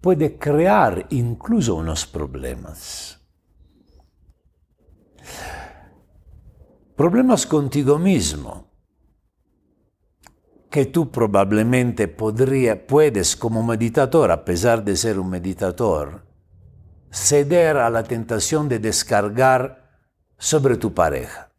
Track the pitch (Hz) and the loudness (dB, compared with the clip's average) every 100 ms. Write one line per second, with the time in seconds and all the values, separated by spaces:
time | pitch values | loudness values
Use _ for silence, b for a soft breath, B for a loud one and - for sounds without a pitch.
0 | 180 175 151 - 147 147 175 208 131 90 | 2 2 0 -2 -2 2 4 4 2 0
1 | - 131 120 117 - 226 120 85 80 78 | -4 -4 -2 -4 -2 0 2 0 -2 -6
2 | - 80 73 65 64 65 71 80 - - | -6 -8 -8 -8 -10 -10 -14 -18 -16 -16
3 | - - _ _ _ _ _ _ _ _ | -16 -20 _ _ _ _ _ _ _ _
4 | _ _ _ _ _ _ _ _ _ _ | _ _ _ _ _ _ _ _ _ _
5 | _ _ B B B B B B B B | _ _ B B B B B B B B
6 | _ _ - - - _ - _ _ - | _ _ -20 -20 -20 _ -20 _ _ -2
7 | 160 214 254 214 - 156 139 143 135 147 | 0 2 2 2 2 0 0 -2 2 2
8 | 185 175 78 76 - - - _ _ _ | 4 2 0 -6 -12 -16 -20 _ _ _
9 | _ _ _ _ _ _ _ _ _ _ | _ _ _ _ _ _ _ _ _ _
10 | _ _ - _ _ _ _ 151 135 170 | _ _ -20 _ _ _ _ -2 0 0
11 | 151 - 113 98 98 107 113 127 123 107 | -2 0 2 2 2 2 2 0 0 -2
12 | 98 - 110 110 131 135 123 104 - 143 | -4 -2 -4 0 0 2 0 -2 0 4
13 | 156 107 87 - 120 113 113 113 117 131 | 4 2 -2 -2 -4 -2 -2 -2 0 0
14 | 135 165 117 82 - 90 117 117 104 92 | 2 2 2 0 0 0 2 0 0 -2
15 | 113 98 92 92 87 92 95 90 117 78 | 0 -2 -4 -6 -6 -4 -4 -2 0 0
16 | 71 85 - _ _ - - - - - | -4 -12 -20 _ _ -20 -20 -20 -20 -20
17 | _ - - 143 143 175 165 147 117 113 | _ -4 2 2 4 4 4 4 2 0
18 | 107 117 113 113 - 156 151 117 107 101 | -2 -6 -4 -4 -2 -2 0 -2 -2 -2
19 | - 113 104 107 131 127 131 - _ _ | 0 0 0 2 4 4 0 -10 _ _
20 | _ _ _ _ - 156 135 131 110 85 | _ _ _ _ -2 2 2 2 0 0
21 | 80 67 62 - - | 0 0 -8 -16 -20